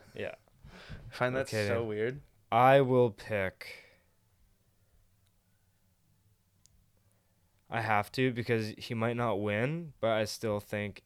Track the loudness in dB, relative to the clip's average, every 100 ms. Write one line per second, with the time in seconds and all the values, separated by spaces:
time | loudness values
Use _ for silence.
0 | -18 -10 -10 -10 _ _ -20 -20 -16 -16
1 | -12 -4 -2 -2 -4 -2 0 -2 -2 -2
2 | -4 -4 -14 _ 0 6 8 8 8 6
3 | 4 2 -4 -2 -2 -6 -18 -18 -20 _
4 | _ _ _ _ _ _ _ _ _ _
5 | _ _ _ _ _ _ _ _ _ _
6 | _ _ _ _ _ _ _ _ _ _
7 | _ _ _ _ _ _ -8 -4 0 0
8 | 0 0 0 0 -2 -2 -2 -8 -8 -4
9 | -2 0 -2 0 -2 -2 -2 -4 -8 -4
10 | -2 0 -2 -4 -4 -4 -4 -6 -6 -10